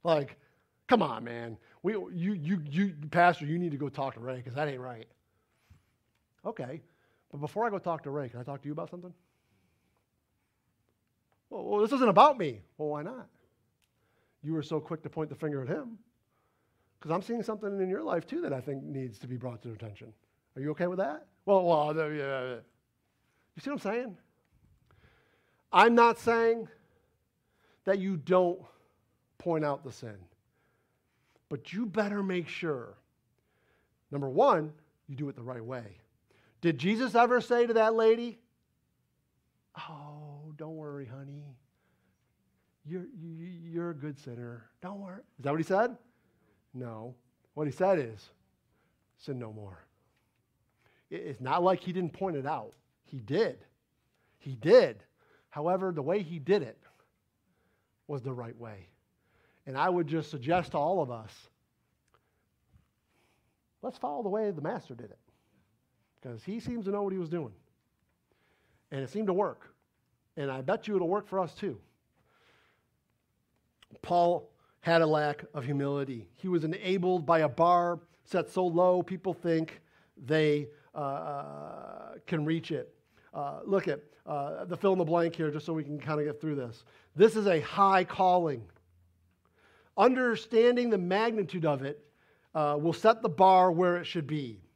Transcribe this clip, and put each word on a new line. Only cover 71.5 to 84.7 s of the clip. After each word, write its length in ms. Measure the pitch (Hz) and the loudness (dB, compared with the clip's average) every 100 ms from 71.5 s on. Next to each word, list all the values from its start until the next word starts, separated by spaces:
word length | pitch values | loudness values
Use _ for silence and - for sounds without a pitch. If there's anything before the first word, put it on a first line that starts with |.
too. 260 | - 202 110 _ _ _ _ _ _ _ _ _ _ _ _ _ _ _ _ _ _ _ _ _ - | -6 -8 -8 _ _ _ _ _ _ _ _ _ _ _ _ _ _ _ _ _ _ _ _ _ -18
Paul 480 | - 175 175 175 - _ _ _ | 0 4 4 2 -4 _ _ _
had 220 | 170 165 | 2 4
a 40 | 160 | 6
lack 380 | 151 147 135 170 | 4 0 -4 -8
of 100 | 151 | -8
humility. 640 | 127 143 139 143 139 120 104 | -4 -2 -2 -2 -4 -8 -14
He 140 | _ 185 | _ -2
was 160 | 175 | 0
enabled 600 | 156 175 185 190 180 180 | 0 -4 -2 0 2 0
by 160 | 147 165 | 4 4
a 80 | 151 | 4
bar 520 | 120 170 175 175 170 - _ | 4 4 6 4 -4 -10 _
set 260 | _ 185 160 | _ -2 -2
so 160 | 185 180 | -2 0
low 360 | 165 180 180 | 4 4 4
people 320 | 175 185 190 | 0 -6 -6
think 460 | 170 170 165 160 - _ _ _ - | -4 0 0 0 -10 _ _ _ -18
they, 520 | 127 156 156 147 147 - _ | 0 2 4 2 -2 -14 _
uh, 40 | 151 | -8
uh, 1160 | 139 139 156 143 147 147 151 - - - - - - | -6 -6 -6 -8 -10 -12 -14 -14 -14 -14 -16 -18 -4
can 180 | 165 | -2
reach 260 | 151 165 160 | 0 -2 -2
it. 240 | 143 - _ _ _ _ | -6 -6 _ _ _ _
Uh, 280 | - 143 147 | -8 -8 -8
look 240 | - 196 180 | 0 0 0
at, 140 | 143 - _ - | -6 -8 _ -6
uh, 380 | 147 143 - | -6 -4 -8
the 120 | 180 | -8